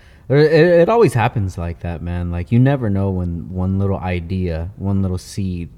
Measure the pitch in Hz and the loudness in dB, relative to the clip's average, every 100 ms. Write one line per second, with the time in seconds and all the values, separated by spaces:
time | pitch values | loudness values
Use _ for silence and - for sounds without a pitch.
0 | - - - 139 151 156 175 170 175 233 | -20 -18 0 4 4 6 6 6 4 4
1 | 196 123 117 - 95 90 85 85 87 85 | 4 4 0 0 -4 -4 -8 -6 -8 -8
2 | 87 87 87 87 85 117 131 139 113 98 | -6 -4 -4 -4 0 4 4 2 -2 -2
3 | 98 92 90 85 64 92 92 98 98 95 | -2 -2 -4 -6 -8 -4 -2 -2 -2 -2
4 | 92 90 85 95 90 80 85 - 95 98 | -4 -4 -4 -4 -4 -4 -8 -8 -4 -2
5 | 95 90 - - 95 87 82 | -2 -4 -8 -8 -6 -6 -10